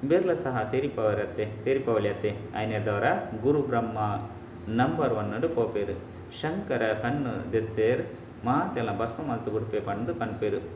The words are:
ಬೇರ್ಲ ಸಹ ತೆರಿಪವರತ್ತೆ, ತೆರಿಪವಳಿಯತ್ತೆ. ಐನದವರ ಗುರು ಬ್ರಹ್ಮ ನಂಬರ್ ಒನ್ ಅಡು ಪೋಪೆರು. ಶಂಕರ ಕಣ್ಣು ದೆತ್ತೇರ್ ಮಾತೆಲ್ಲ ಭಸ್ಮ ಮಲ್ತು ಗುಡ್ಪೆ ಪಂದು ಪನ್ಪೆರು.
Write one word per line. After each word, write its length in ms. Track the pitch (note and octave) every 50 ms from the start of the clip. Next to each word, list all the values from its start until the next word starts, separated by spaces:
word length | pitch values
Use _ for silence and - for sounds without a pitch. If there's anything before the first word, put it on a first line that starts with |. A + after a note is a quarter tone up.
| - C3+
ಬೇರ್ಲ 260 | D#3+ F3+ F#3 F#3 E3+
ಸಹ 360 | - - C3+ A#2+ A2+ G#2+ G#2+
ತೆರಿಪವರತ್ತೆ, 720 | A#2 B2+ C#3 D3 - - A2 G#2+ G#2 G2+ G#2 F#2+ - - G#2+ G#2 - - -
ತೆರಿಪವಳಿಯತ್ತೆ. 720 | B2 C3 C3+ - - A2+ G#2+ G2+ G#2 G2+ - - G#2+ G#2 - - - - G#2
ಐನದವರ 460 | G#2+ A2 A2 G#2 G#2+ G#2+ G2+ G2+ G#2+ C3+ F3+ - - - A2 A2
ಗುರು 200 | G#2 B2+ D3 D3
ಬ್ರಹ್ಮ 360 | C3+ - B2 A#2 A2+ A2 A2 G#2+ G#2+ G#2 G#2 G2+ - - - - - - - - - G2+
ನಂಬರ್ 460 | A2 A2+ B2+ - - - - G#2 G2
ಒನ್ 200 | G#2+ G#2+ G#2 G#2
ಅಡು 160 | A2 - -
ಪೋಪೆರು. 640 | - - A2+ G#2 - G#2 G2+ G2 G2 - - - - - - - - -
ಶಂಕರ 520 | - D#3 E3+ G3 - - C#3+ A#2 A2+ A2 G#2+
ಕಣ್ಣು 580 | G#2+ G#2+ C#3 D3 D3 C#3 B2 G#2+ G2+ - -
ದೆತ್ತೇರ್ 500 | - A2+ A2 A2 G#2+ - A2 A2 B2+ - E3+ - - - - - - - -
ಮಾತೆಲ್ಲ 520 | A#2 B2+ D3 F3 F#3+ - B2+ A#2 A2 G2+ G2+
ಭಸ್ಮ 340 | A2+ A2 - - D#3+ C#3+
ಮಲ್ತು 200 | A#2+ A2+ - G#2+
ಗುಡ್ಪೆ 280 | G2+ A2 A2 G#2 - G#2+
ಪಂದು 360 | G2 G2+ G2+ G#2 A#2 B2+ -
ಪನ್ಪೆರು. 480 | - A#2+ A2 G#2 - G#2 G#2+ G2 F#2 - - -